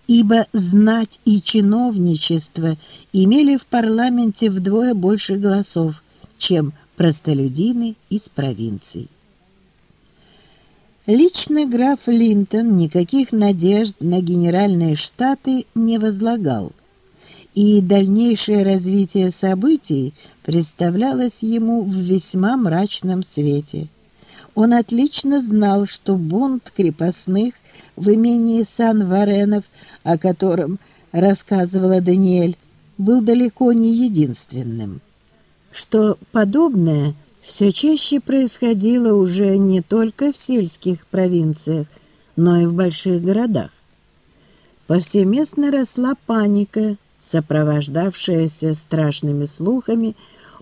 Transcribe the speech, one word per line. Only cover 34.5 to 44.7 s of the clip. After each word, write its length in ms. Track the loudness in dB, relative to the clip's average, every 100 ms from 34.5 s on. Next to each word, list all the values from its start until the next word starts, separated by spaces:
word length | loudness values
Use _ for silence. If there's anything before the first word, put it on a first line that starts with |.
| -10 -8 -8 -10 -12 _ _ _ _ _ _ _
что 480 | -20 -2 0 2 -2 -4
подобное 840 | -2 0 2 2 2 0 0 -2 -6 _ _
все 300 | -12 -2 0
чаще 480 | 0 0 0 -2 -4
происходило 920 | -2 -2 -2 -2 -2 0 0 2 2
уже 420 | 2 2 0 0 2
не 240 | 2 0
только 520 | 0 0 -2 -2 -4
в 40 | -4
сельских 720 | -4 -2 -2 -4 -6 -6 _
провинциях, 800 | -2 0 0 0 -4 -4 -6 -6 _ _ _ _ 0
но 240 | 2 4
и 60 | 2
в 80 |
больших 480 | 0 -2 -2 -4 -2
городах. 480 | 0 -2 0 -4 -6 _ _ _ _ _ _ _ _ _ _